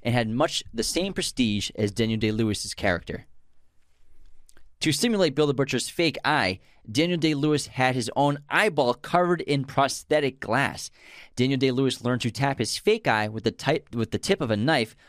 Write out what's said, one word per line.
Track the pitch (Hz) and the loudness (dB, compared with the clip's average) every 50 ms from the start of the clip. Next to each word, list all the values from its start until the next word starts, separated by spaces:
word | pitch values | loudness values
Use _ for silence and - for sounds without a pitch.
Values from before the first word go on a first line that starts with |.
| - | -4
and | 117 117 | 0 0
had | 123 117 110 | 0 0 0
much | 110 123 151 170 - - - - - | 0 0 0 0 0 -4 -8 -8 -4
the | 226 220 | -4 -2
same | - - 165 180 196 190 | -2 0 -2 -2 -2 -4
prestige | - - - - - 123 110 104 104 101 - - | -4 -6 -4 0 0 2 2 2 0 -2 -6 -4
as | - 107 104 | -2 -2 -2
Daniel | 101 - 113 110 113 110 | 0 0 0 0 0 0
Day-Lewis's | 107 107 107 110 117 110 104 - - - - | 0 0 2 2 0 0 0 -2 -4 -8 -8
character. | - - 101 87 85 - - 82 - - - - - - - - - - - _ _ - _ _ - - - - - - - - - - - - - - - - - | -4 0 0 0 0 -2 -8 -12 -12 -12 -14 -20 -20 -20 -20 -20 -20 -20 -20 _ _ -20 _ _ -20 -20 -20 -18 -18 -18 -16 -16 -18 -18 -18 -18 -20 -20 -18 -10 -4
To | - 156 147 | -2 0 0
simulate | - - 247 226 202 185 160 131 | 2 2 2 2 4 2 2 2
Bill | 143 151 147 | 2 2 2
the | 139 | 2
Butcher's | 120 139 135 139 123 - - | 0 0 0 0 -2 -2 -4
fake | - - 175 160 135 - - | -2 0 0 0 0 0 -2
eye, | 131 151 143 113 92 92 92 _ _ - _ - - | 0 0 2 2 0 -2 -4 _ _ -20 _ -14 -6
Daniel | 110 123 156 175 180 165 | 0 2 2 2 2 2
Day-Lewis | 147 160 156 139 139 151 151 143 143 | 2 0 0 2 2 2 2 2 0
had | - - - 127 127 123 | -4 -2 0 0 2 2
his | 127 113 104 - | 0 -2 -2 0
own | - 143 143 143 - - - | 2 2 2 0 -2 -6 -2
eyeball | - 160 202 220 165 147 139 120 120 | 0 2 2 2 2 2 2 2 2
covered | - - - - 175 180 175 180 160 | -2 -2 0 2 2 4 4 2 0
in | - - 143 139 131 | 0 -2 -2 -2 -2
prosthetic | 143 - - 139 135 - - - - 151 151 147 135 127 - | -2 0 2 2 2 0 -4 -4 0 0 2 2 0 -2 -4
glass. | - - 110 131 139 104 - - - - _ - - - - - - - - | -6 -2 0 0 0 0 -4 -6 -12 -16 _ -20 -20 -20 -20 -20 -20 -10 -2
Daniel | - 123 131 139 131 | 0 0 2 2 2
Day-Lewis | 139 131 127 127 135 131 120 - - | 2 2 4 4 2 2 0 0 -2
learned | 123 127 120 | -2 0 0
to | - 120 | 0 -2
tap | 113 - 139 139 139 - | -2 0 0 0 0 0
his | 117 - - | -2 -4 -4
fake | - - - 214 233 - 147 | -2 2 2 2 2 2 0
eye | 117 107 107 | 2 2 0
with | 107 107 113 - | -2 -4 -2 -2
the | 117 | -2
type, | - - - - 151 151 - - - | -2 -2 0 0 0 0 -2 -6 -4
with | 120 113 - - | -4 -4 -2 -4
the | 101 | -4
tip | - - 190 202 | 0 0 0 0
of | 160 113 110 | 0 -2 0
a | |
knife | 101 110 143 160 139 113 - - _ _ | 0 2 2 2 2 0 -2 -6 _ _